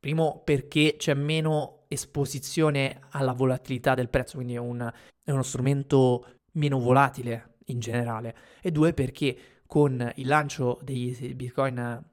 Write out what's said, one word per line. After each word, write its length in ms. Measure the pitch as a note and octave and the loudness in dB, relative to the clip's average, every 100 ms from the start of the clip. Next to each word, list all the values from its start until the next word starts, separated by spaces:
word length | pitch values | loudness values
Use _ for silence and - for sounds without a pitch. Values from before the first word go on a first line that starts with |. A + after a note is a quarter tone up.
Primo 400 | C#3 D#3+ D3+ - | -2 0 0 0
perché 500 | - C#3+ - D#3 D3+ - | 0 0 2 2 2 2
c'è 160 | - | -2
meno 720 | C#3 D3 D#3 D#3 D3+ C#3 - _ | 0 0 0 0 0 -2 -12 _
esposizione 1120 | C#3 - - C#3 C#3 - - D#3 C#3+ C3+ - - | -10 -6 -4 -4 -4 -6 0 2 2 -2 -4 -10
alla 220 | C#3+ C3 | -2 -2
volatilità 600 | B2 C3 B2+ - B2+ C3+ | 0 0 0 -4 -2 0
del 140 | B2+ B2 | 0 0
prezzo, 280 | C3+ B2 C#3+ | -2 -4 -8
quindi 180 | B2 | -8
è 40 | A#2+ | -8
un, 320 | A#2+ A#2+ A#2+ - - _ | -8 -6 -8 -10 -20 _
è 80 | - | -4
uno 120 | C#3 | -2
strumento 840 | B2+ B2+ C3 C#3 C3+ C#3 B2+ B2 - _ _ | -2 -2 0 0 4 6 6 4 -4 _ _
meno 260 | D#3+ D3 C3+ | -2 0 2
volatile 800 | B2 B2+ C#3 C3+ B2 A2+ - _ - | 6 6 6 0 -6 -8 -10 _ -8
in 140 | B2 | -6
generale. 540 | A2+ A#2+ A#2 A2 A#2 - - - | -2 -2 -2 -4 -8 -14 -20 -8
E 80 | F#3 | -4
due 240 | D3+ D#3 | 4 2
perché 420 | D#3+ B2+ - C#3+ B2 - _ _ | 2 -4 -2 -2 -2 -14 _ _
con 440 | D3 D3 B2+ A#2+ - | 2 2 2 -4 -4
il 100 | C3 | 0
lancio 540 | D3+ D3 - B2+ A#2+ | 2 0 -4 -4 -4
dei 520 | C3+ B2+ B2 B2 B2+ | -6 -6 -6 -6 -10
Bitcoin 680 | B2+ B2 - C3+ B2 A#2+ A#2 - | -10 -8 -2 -2 -2 -6 -8 -14